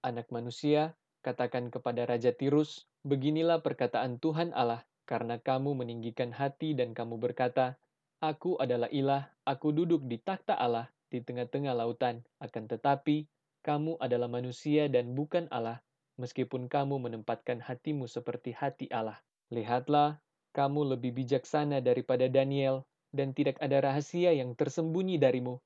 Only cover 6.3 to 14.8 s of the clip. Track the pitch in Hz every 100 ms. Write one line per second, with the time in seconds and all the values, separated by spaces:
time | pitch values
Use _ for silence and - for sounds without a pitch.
6.3 | 117 139 139 156 143 120 113 117 117 123
7.3 | 120 127 135 127 131 _ _ _ _ 156
8.3 | 151 180 175 131 123 117 147 135 139 139
9.3 | _ - 135 151 151 175 165 131 117 -
10.3 | 190 - 151 123 117 120 _ _ 127 123
11.3 | 123 123 139 143 123 117 117 127 117 -
12.3 | _ 123 117 107 113 139 135 - 151 151
13.3 | _ _ _ - 147 156 165 131 120 120
14.3 | 123 123 120 151 147